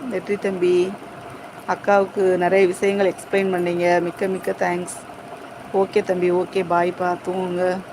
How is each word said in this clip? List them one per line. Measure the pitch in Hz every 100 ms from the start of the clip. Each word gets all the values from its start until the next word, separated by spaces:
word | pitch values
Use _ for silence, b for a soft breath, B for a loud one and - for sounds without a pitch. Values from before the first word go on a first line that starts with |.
| 262
வெற்றி | 196 185 208
தம்பி, | 202 185 180 180 185 202 - - - - - - -
அக்காவுக்கு | 180 - 202 190 202 190 180
நிறைய | 175 190 190
விஷயங்கள் | 185 202 202 196
எக்ஸ்பிளைன் | - - 196 190
பண்ணீங்க, | 185 175 175 175 175
மிக்க, | 170 - 196
மிக்க | 185 190 196
தேங்க்ஸ். | 180 180 180 - - - - - - - -
ஓகே | 190 190 214
தம்பி, | 202 180 180
ஓகே, | 175 175 190 175
பாய்ப்பா, | 175 175 180 180 175
தூங்குங்க. | - 185 185 175 180 185 -